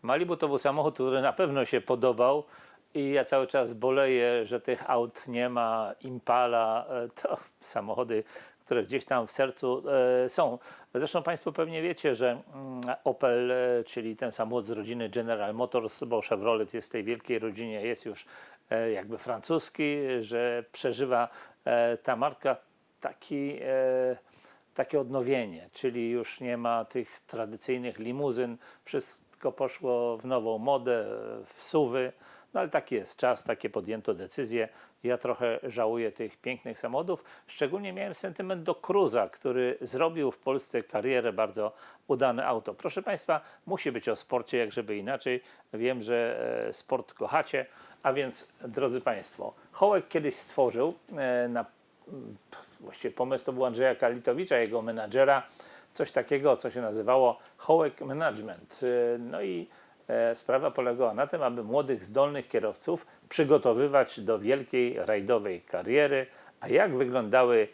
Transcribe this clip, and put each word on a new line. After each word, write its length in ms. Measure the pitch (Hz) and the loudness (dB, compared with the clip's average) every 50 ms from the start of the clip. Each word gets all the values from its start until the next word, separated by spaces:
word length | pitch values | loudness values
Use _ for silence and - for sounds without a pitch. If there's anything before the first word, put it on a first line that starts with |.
Malibu 360 | - 117 127 151 175 175 175 | 0 0 0 0 2 -2 -2
to 100 | 160 - | -2 0
był 100 | 147 139 | 0 0
samochód, 360 | 127 - 139 139 151 147 156 147 | 2 2 2 2 2 0 0 0
który 280 | - 131 131 131 135 | 0 0 2 2 2
na 120 | 127 135 120 | 2 2 2
pewno 320 | - 185 160 139 139 123 | 2 0 0 2 0 0
się 160 | - - 123 | 2 0 0
podobał 640 | - - 131 123 123 127 120 110 123 127 139 151 147 - - - - - - - _ _ _ | 2 0 0 2 4 2 4 6 4 4 4 2 0 -6 -18 -20 -20 -20 -20 -20 _ _ _
i 160 | 151 139 139 | -2 -2 2
ja 140 | 139 139 127 | 2 2 2
cały 220 | - - 135 131 | 4 4 2 2
czas 260 | 127 - 139 123 117 120 | 4 2 2 2 2 -2
boleję, 720 | 110 113 131 131 139 139 135 131 123 120 120 120 120 113 | -2 0 2 4 4 4 4 4 4 4 4 2 2 0
że 160 | 107 120 120 | 0 -4 -4
tych 280 | - - 127 - - - | 0 -2 -2 -2 0 0
aut 380 | 127 120 120 117 - - - | 2 2 2 0 -4 -12 -10
nie 220 | - 120 120 123 123 | -6 -2 0 0 0
ma. 440 | 123 120 117 113 113 113 110 101 - _ - | 0 0 0 2 0 0 -2 -4 -6 _ -10
Impala, 840 | 131 127 123 _ - 120 123 123 120 120 117 113 113 110 117 120 - | -10 -10 -8 _ 2 4 4 4 4 4 4 4 2 2 0 -2 -4
e, 200 | 131 123 117 117 - - | -6 -6 -6 -6 -10 -6
to 160 | - - - - - - _ _ | -4 -4 -4 -4 -8 -20 _ _
samochody, 600 | - - - 113 101 104 107 - 127 117 117 107 110 - - - - - - _ _ | -20 -6 -6 -6 -4 -2 -2 -2 -2 0 0 -2 -2 -4 -14 -20 -20 -20 -20 _ _
które 180 | - - 120 104 | 0 0 0 0
gdzieś 220 | - 135 135 - | 0 -4 -6 -2
tam 220 | - 139 123 113 | 0 0 0 0
w 40 | 107 | -2
sercu, 520 | - - 135 131 123 - - 127 123 131 - 143 139 135 127 127 127 127 127 | 0 0 0 0 0 -2 0 0 0 0 0 2 4 4 6 6 6 4 4
e, 40 | 127 | 2
są. 280 | - - 165 143 120 123 - - - - - _ _ | 2 2 2 2 2 -4 -10 -18 -20 -20 -20 _ _
Zresztą 280 | 123 147 147 - 175 160 | -4 -4 0 -2 -2 -2
państwo 280 | 170 170 156 - 170 | -2 -4 -2 -4 -6
pewnie 300 | 143 - 160 160 165 160 | -2 -2 -2 -2 -2 -4
wiecie, 340 | 160 175 170 - - 151 127 | -2 -2 -4 0 0 0 0
że, 260 | 110 131 123 120 - - - 139 | 2 2 2 0 0 -6 -16 -16
mm, 280 | 135 135 135 131 127 123 123 131 - _ | -14 -12 -10 -10 -8 -4 -4 -6 -2 _
Opel, 480 | 139 127 - - 127 120 120 123 123 | -2 0 2 2 2 2 2 2 2
e, 320 | 127 127 123 123 123 120 113 | 0 2 2 2 2 0 -2
czyli 320 | - - 123 110 113 110 | -4 -8 -6 -6 -6 -6
ten 160 | - 131 120 | -6 -6 -8
samochód 340 | - - 113 110 120 123 104 | -4 -4 -4 -2 -2 -2 -2
z 40 | 104 | -2
rodziny 400 | 113 107 104 110 120 120 117 104 | -6 -6 -4 -6 -6 -6 -6 -4
General 440 | 98 120 113 113 117 107 101 101 107 | -2 -4 -2 -2 -2 -2 -2 -4 -2
Motors, 480 | 113 123 123 - 127 113 110 - - - | -2 -4 0 0 -2 -2 -2 -6 -8 -4
bo 180 | 120 117 110 | -2 -2 -2
Chevrolet 520 | - - 117 98 101 117 117 110 107 98 - | 0 0 -2 0 2 2 2 2 0 -2 -4
jest 140 | 117 - | -10 -10
w 40 | - | -6
tej 120 | - 117 101 | -6 -6 -4
wielkiej 360 | 107 117 113 - - 123 113 | -4 -4 -6 -4 -4 -4 -2
rodzinie, 420 | 110 113 98 101 117 113 107 107 | -2 -4 -6 -6 -8 -8 -6 -4
jest 240 | 98 113 117 - - | -4 -4 -4 -4 -6
już, 200 | 120 101 - - - - - - - - _ _ _ | -10 -10 -10 -14 -20 -20 -20 -20 -20 -20 _ _ _
e, 220 | 110 113 113 113 | -2 0 0 0
jakby 260 | 107 98 92 104 113 | -2 -2 -4 -8 -10
francuski, 760 | - - 123 120 110 - - 165 156 - - - - 156 147 147 147 143 131 127 120 | -10 -6 -6 -6 -6 -2 -2 -2 -2 -2 -4 -4 -2 -2 -2 0 -2 -2 -2 -2 -4
że 420 | 110 107 120 117 120 123 120 120 117 - | -4 -2 -2 0 0 0 -2 -2 -6 -8
przeżywa, 580 | - - - 135 117 113 139 127 123 117 120 117 - - - - - _ _ | -12 -4 -2 -2 0 0 0 2 2 2 2 0 -4 -14 -20 -20 -20 _ _
e, 320 | - 120 120 117 117 120 | 2 4 4 4 4 2
ta 180 | 113 - - 127 | 0 0 -2 0
marka 400 | 113 131 147 - - - 139 131 - - _ _ _ _ _ _ _ | 0 0 -2 -2 -2 0 0 0 0 -4 _ _ _ _ _ _ _
taki, 560 | - - - _ - - 147 143 139 143 147 - | -10 -10 -10 _ -10 -6 -4 -4 -4 -4 -6 -6
e, 560 | - 131 131 131 131 127 127 127 127 127 123 - _ _ - - - - - _ _ _ _ | -4 -2 0 2 2 2 2 2 2 0 -2 -4 _ _ -20 -20 -20 -20 -20 _ _ _ _
takie 260 | - 139 - - 147 | -4 -4 0 0 0
odnowienie, 680 | 135 123 131 135 123 123 139 127 117 101 87 80 - - _ | 0 0 -2 -2 2 2 2 0 0 -4 -8 -12 -16 -18 _
czyli 360 | - - 131 117 123 117 117 | -4 -4 -2 -2 0 -2 0
już 320 | 120 120 113 - - - | 0 -2 -4 -6 -8 -8
nie 160 | 131 123 120 | -4 -4 -4
ma 280 | 117 117 120 117 113 113 | -2 0 0 0 0 -2
tych 340 | - - 123 113 - - - | -4 -6 -6 -6 -6 -12 -20
tradycyjnych 800 | _ - - 117 113 104 113 110 - - 127 123 123 123 110 - | _ -12 -8 -8 -6 -8 -8 -10 -4 -4 -2 -2 -2 -6 -8 -6
limuzyn, 580 | 110 117 123 135 147 139 120 120 127 120 117 117 - - - _ _ | -6 -6 -4 -2 0 0 0 0 0 -2 -4 -10 -14 -20 -20 _ _
wszystko 680 | - - 139 127 - - - _ _ - _ - 135 | -6 -6 -6 -6 -6 -16 -18 _ _ -20 _ -4 -4
poszło 680 | - - 139 131 - - - 131 123 120 120 120 117 | -2 -2 -4 -4 -4 -6 -2 0 0 2 0 0 -2
w 80 | 113 113 | -4 -4
nową 320 | 127 131 123 107 113 113 | -2 -2 0 0 0 -2
modę, 480 | 107 113 131 139 135 120 127 120 117 107 107 107 110 110 110 113 113 - | 0 2 2 2 2 2 0 0 0 0 -4 -6 -8 -8 -10 -10 -12 -14
w 180 | - - - - | -16 -16 -16 -14
suwy. 480 | - - 160 147 123 120 131 127 127 - _ - - - - - _ - | 0 2 2 2 4 2 0 -2 -2 -4 _ -20 -20 -20 -20 -20 _ -4
No 60 | 196 | -2
ale 100 | 190 160 | -2 0
taki 260 | - 151 - - 131 | 0 -2 -2 0 -4
jest 220 | 110 95 - - | -4 -4 -6 -6
czas, 260 | - - 127 123 - - | 0 0 2 2 0 -2
takie 260 | - 117 - - 117 | -6 -6 -4 -4 -6
podjęto 440 | - 113 92 101 110 110 107 - 104 | -6 -6 -4 -4 -6 -6 -2 -4 -4
decyzje. 560 | 87 95 - - - 135 110 113 120 110 - - - - - _ _ - | -4 -4 -10 -6 -6 -6 -2 -2 -2 -2 -2 -6 -18 -20 -20 _ _ -2
Ja 140 | 120 123 | -2 -2
trochę 420 | 120 - 123 120 - 123 117 117 120 - | 0 0 -2 -2 0 0 -2 -2 -2 -6
żałuję 480 | 139 110 117 117 110 113 120 117 107 | -6 -2 0 0 0 2 0 -2 -2
tych 260 | - - 117 104 - | -4 -4 -8 -8 -8
pięknych 420 | _ - 127 127 117 - 123 113 - | _ -8 -8 -8 -8 -8 -12 -10 -8
samochodów. 440 | - 120 120 139 170 180 180 - - - - - _ | -8 -4 -4 -4 -2 -2 -6 -6 -6 -18 -20 -20 _
Szczególnie 460 | - - - 147 135 165 196 202 196 180 | -20 -4 -2 -2 -2 -2 -4 -6 -8 -8
miałem 220 | 196 202 202 170 | -6 -8 -8 -8
sentyment 480 | - - 190 165 - 190 185 190 175 160 | -8 -10 -10 -8 -8 -6 -6 -6 -4 -2
do 120 | 156 156 | -4 -4
Cruza, 540 | - - - 185 202 190 143 107 117 101 92 | -4 -2 2 4 4 4 4 4 2 0 0
który 480 | - - - 135 123 127 127 123 127 - | -2 -6 -4 -2 0 2 0 0 0 -2
zrobił 500 | 127 123 - 135 165 165 165 165 143 131 | -6 -6 -2 0 0 0 0 0 -2 -2
w 60 | - | -2
Polsce 460 | - _ 135 131 139 - - - 120 107 | -2 _ -2 -2 -2 -4 -2 -4 -4 -4
karierę, 500 | - - 107 104 131 135 123 117 120 98 | -2 -4 -2 0 2 0 2 0 0 0
bardzo 400 | 92 110 104 101 113 104 107 - - - - - - _ | 0 -2 0 0 -2 -4 -4 -4 -8 -20 -20 -20 -20 _
udane 380 | _ 143 123 139 131 117 120 - | _ 0 2 2 2 2 0 -2
auto. 280 | - 127 113 - - 98 | -2 -2 -2 -4 -6 -10
Proszę 280 | - - 175 - 196 185 | -6 -8 -6 -6 -4 -4
państwa, 380 | - 202 160 - - 165 147 - - - - _ | -4 -4 -4 0 -2 -2 -2 -2 -8 -20 -20 _
musi 260 | - 190 185 - 143 | -6 -6 -4 -2 -4
być 180 | 123 117 - - | -4 -2 -2 -4
o 60 | 110 | -4
sporcie, 420 | - - _ - 123 117 - - | -4 -4 _ -2 -2 -2 0 0
jak 140 | 123 117 107 | 0 0 0
żeby 260 | - 123 113 104 107 | -2 -6 -4 -4 -6
inaczej. 440 | 104 98 110 135 131 - 135 127 123 - - - - - _ - | -6 -4 -6 -6 -4 -2 -2 -2 -2 -4 -10 -20 -20 -20 _ -6
Wiem, 280 | 110 117 123 131 123 | -2 0 0 0 -2
że, 380 | 107 110 120 117 117 117 120 117 120 120 120 117 - - | -2 0 0 0 2 0 -2 -2 -2 -2 -2 -2 -4 -4
e, 40 | - | -6
sport 400 | - - - - 127 - - - | -8 -4 -2 -2 -2 -2 -6 -8
kochacie, 520 | - 110 - - 160 151 - - 135 131 - - - - - - _ _ | -8 -6 0 0 0 0 0 -2 -4 -4 -4 -12 -20 -20 -20 -20 _ _
a 100 | 139 131 | 0 0
więc, 340 | 139 139 127 120 - - - - - | 0 -2 -4 -6 -12 -18 -20 -20 -14
drodzy 400 | - 127 110 - 135 127 120 127 | -14 -8 -2 0 0 0 0 0
państwo, 520 | - 131 113 101 92 - - - - - - - - - | -2 -2 -2 -2 -6 -12 -12 -10 -10 -10 -10 -12 -20 -20
Hołek 360 | - - 190 208 208 185 - | 2 4 4 6 6 4 0
kiedyś 280 | - - 165 151 147 127 | 0 -2 0 0 0 -4
stworzył, 580 | - - - - - 135 120 110 113 135 160 170 - _ - 214 | -4 -10 -8 0 2 2 2 4 2 0 0 -2 -6 _ -12 -8
e, 300 | 151 135 127 123 123 123 | -4 -2 0 0 0 0
na, 180 | 120 120 117 113 - _ _ _ _ _ _ _ - - 135 123 110 104 101 _ _ - - - - - - | 0 -2 -4 -4 -4 _ _ _ _ _ _ _ -16 -16 -14 -14 -14 -16 -18 _ _ -20 -20 -20 -20 -20 -20
właściwie 360 | - 104 - - - 120 104 | -18 -18 -18 -6 -6 -6 -2
pomysł 300 | - 127 131 135 123 - | -2 -2 -2 -2 -4 -2
to 80 | - 127 | -4 -2
był 120 | 127 131 | 0 0
Andrzeja 300 | 127 117 113 131 131 117 | 0 2 4 2 2 4
Kalitowicza, 640 | - - 120 120 123 117 - 123 143 190 185 143 | 4 2 0 0 0 0 0 0 0 0 2 2
jego 240 | 120 117 107 110 120 | 2 2 2 0 -2
menadżera, 640 | 110 113 113 113 107 104 104 131 135 135 139 131 - - - - - - - - - _ _ | -2 -2 -6 -6 -6 0 4 6 6 6 6 4 2 -4 -18 -20 -20 -20 -20 -20 -20 _ _
coś 180 | - 156 - | -4 -4 0
takiego, 460 | - 139 117 - 147 139 139 147 127 | 0 -2 0 2 0 2 6 4 4
co 140 | - - 123 | 4 2 -6
się 100 | - 123 | -4 -4
nazywało 580 | 120 110 104 110 104 110 127 135 131 120 113 - - - - | -4 -2 -2 -2 2 4 6 6 6 6 4 2 -8 -20 -20
Hołek 440 | _ - - 160 165 160 147 - - | _ 2 4 4 6 6 2 -2 -6
Management. 800 | 139 135 135 151 165 151 107 107 107 110 90 - - _ - - 135 | -8 -6 -4 -2 -2 -2 -2 -4 -10 -12 -12 -14 -16 _ -10 -4 -2
E, 340 | 123 123 123 120 120 120 | 0 2 2 2 2 0
no 240 | 120 120 120 147 85 | -2 -4 -8 -6 -6
i, 260 | 104 98 - 85 85 - - - - - _ _ _ | -4 -4 -4 -6 -8 -10 -16 -20 -20 -20 _ _ _
e, 280 | - 120 117 117 117 117 | -4 0 2 2 0 0
sprawa 360 | - - - 123 131 147 151 | -2 -2 0 0 2 2 0
polegała 420 | - - 127 123 120 123 131 117 107 | -2 0 0 0 2 2 0 0 2
na 140 | 110 139 | 0 -2
tym, 160 | 143 - 165 147 | -2 0 0 0
aby 200 | 123 120 120 110 | -2 -2 -2 -6
młodych, 420 | 104 120 143 147 135 131 104 92 | -2 0 0 0 0 -2 -4 -4
zdolnych 420 | 95 107 135 139 143 147 143 - | -4 2 2 2 2 2 -6 -8
kierowców 580 | - - 113 104 107 98 - - - 175 165 - - - - _ - | -2 -2 0 0 0 -4 -4 -4 -4 -4 -4 -4 -14 -20 -20 _ -8
przygotowywać 880 | - - 160 135 151 143 - 127 113 117 139 143 139 139 123 - - - | 0 0 4 6 6 6 6 4 4 4 2 4 6 4 4 4 -2 -8
do 200 | 107 95 113 101 | -2 0 0 0
wielkiej 560 | 101 110 135 139 131 - - 127 123 120 - - 90 | 2 2 2 2 0 -2 0 2 2 2 0 -2 0
rajdowej 560 | - 110 101 98 101 123 110 101 101 92 85 | 0 0 0 2 2 2 2 2 -2 -6 -6
kariery. 680 | - - - 90 - - 120 143 147 143 139 135 131 - - - - - - _ | -8 -6 -6 -6 -2 2 4 4 4 4 2 0 -2 -4 -10 -20 -20 -20 -18 _
A 80 | - | -4
jak 300 | 120 120 156 208 202 139 | 2 4 4 6 4 4
wyglądały 720 | 127 139 123 123 127 113 104 104 127 127 123 120 113 107 - | 2 0 2 2 0 0 4 6 6 8 8 8 6 4 4